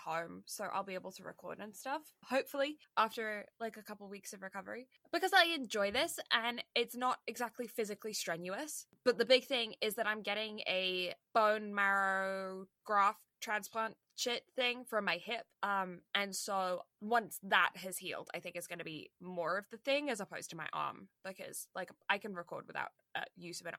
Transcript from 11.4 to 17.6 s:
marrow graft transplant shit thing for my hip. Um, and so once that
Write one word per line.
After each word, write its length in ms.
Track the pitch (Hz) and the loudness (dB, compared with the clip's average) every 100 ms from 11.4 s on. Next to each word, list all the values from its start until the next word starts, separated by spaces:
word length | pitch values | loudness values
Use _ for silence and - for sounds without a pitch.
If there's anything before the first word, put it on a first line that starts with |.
| 214 214 208 | 6 4 0
marrow 880 | 202 196 196 196 190 190 190 190 190 190 _ - | 2 4 4 4 2 0 -2 -4 -8 -12 _ 2
graft 340 | 202 196 220 _ - | 6 6 4 _ -10
transplant 520 | - 214 202 226 220 - _ - | -2 -2 -2 -2 -2 -4 _ -4
shit 260 | 247 233 - | -2 -2 -4
thing 300 | - 247 247 | 0 0 0
for 160 | 247 214 | -2 0
my 160 | 190 170 | 2 0
hip. 300 | 208 233 - - | -2 -6 -8 -4
Um, 380 | 196 196 185 175 - | 0 0 0 -6 -2
and 220 | 202 202 185 | 0 0 -2
so 460 | - 196 185 180 - - | -2 0 2 -2 -6 -8
once 380 | 208 233 196 - | 2 2 2 -6
that 260 | 196 202 | 6 6